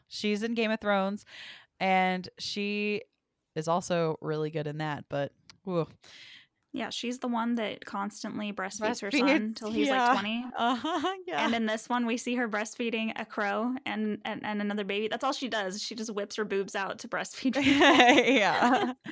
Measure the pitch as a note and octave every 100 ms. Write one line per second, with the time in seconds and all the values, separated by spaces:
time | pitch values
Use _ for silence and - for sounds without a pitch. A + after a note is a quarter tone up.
0 | _ - G#3+ G#3 A3+ A#3 A3 A3 G#3 G3+
1 | G3 G3+ - - - - - - F#3+ F#3+
2 | F#3 F#3 F3+ - - - G3+ G#3 G#3 G#3
3 | - _ _ _ _ - D#3 F3 - F3
4 | D#3+ D#3 D#3 D3+ D#3 D#3+ D3 D3+ D#3 D3
5 | - C#3+ C#3+ - - - - F3 D#3 -
6 | - - - - - _ _ C4 A3 -
7 | A#3 B3 B3+ A#3 A#3 A#3+ G#3 - - G3+
8 | G3+ - A3 A3 G#3 G3+ F#3+ - G#3+ A#3
9 | G3+ C4+ B3+ D4+ G#3+ A3+ G#3+ A3+ C#4+ C4
10 | A#3+ B3+ G3+ A#3 B3 - A#3 B3 D4+ E4+
11 | D#4+ F#4+ F4+ D4+ - A#3 A3 A3+ - A#3+
12 | A#3 A#3 A#3+ B3 A#3+ G3+ A3 - A#3 A3
13 | A3 - A3 - G#3 G#3 A#3+ C4 - G#3
14 | G#3+ G#3 A3 G#3+ - G#3 G#3 G#3 G3 G3+
15 | A3 A#3 C4+ D4 B3+ A3 F#3+ G#3 - A3+
16 | A3 G3+ G3+ - G#3 G3 G3 G#3 F#3 -
17 | A#3 F3 F#3 - C4+ C4 C4+ C#4+ D4+ C#4+
18 | B3 C4+ A#3 C4 F#3+ D3+ A#3+ B3+ B3 B3+
19 | -